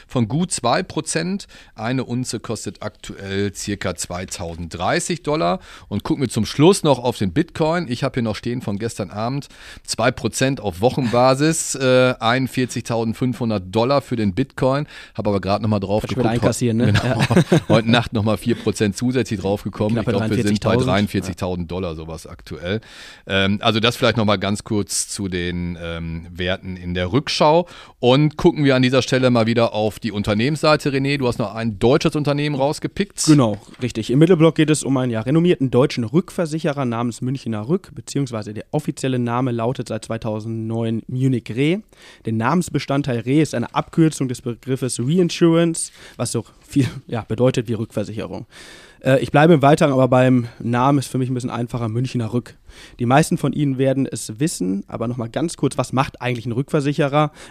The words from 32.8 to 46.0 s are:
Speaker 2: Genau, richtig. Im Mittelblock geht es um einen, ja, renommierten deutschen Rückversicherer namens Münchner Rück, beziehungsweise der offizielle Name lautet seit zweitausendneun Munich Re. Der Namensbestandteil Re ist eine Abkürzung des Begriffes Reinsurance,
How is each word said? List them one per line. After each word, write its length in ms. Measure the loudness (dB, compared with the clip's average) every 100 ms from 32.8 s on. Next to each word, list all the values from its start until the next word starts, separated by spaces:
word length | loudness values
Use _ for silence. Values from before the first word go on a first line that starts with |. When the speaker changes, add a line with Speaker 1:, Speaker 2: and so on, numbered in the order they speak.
| -6 -4 -6 -2 4
Speaker 2:
Genau, 300 | 6 6 0 -10 -8
richtig. 300 | -6 -4 0
Im 80 | 4
Mittelblock 360 | 6 6 6 4
geht 160 | 2
es 120 | 2
um 140 | 0 -2
einen, 120 | 0
ja, 120 | -2
renommierten 500 | 0 2 2 2 2
deutschen 320 | 2 2 0
Rückversicherer 800 | 0 -2 -2 -4 -4 -2 -2 -2
namens 380 | -2 -2 -4 -4
Münchner 480 | -6 -4 -6 -6 -2
Rück, 220 | -4 -4 -16
beziehungsweise 580 | -8 -4 -4 -6 -8
der 120 | -12 -4
offizielle 480 | -4 -4 -4 -2 0
Name 340 | 0 0 0
lautet 340 | 0 -2 -4 -6
seit 160 | -8
zweitausendneun 960 | -6 -6 -4 -6 -6 -8 -4 -4 -2 -4 -4
Munich 420 | -2 0 0 -4 -2
Re. 260 | 0 0 -6 _ -20 -10 -4
Der 80 |
Namensbestandteil 840 | 0 2 0 0 -4 -2 -2 -2 -4
Re 200 | 0 2
ist 160 | 2 -2
eine 180 | -4
Abkürzung 540 | -4 -2 2 2 2 -4
des 140 | -4
Begriffes 580 | -8 -8 -6 -4 -4 -2
Reinsurance, 960 | 0 2 2 4 4 6 2 0 -8 -12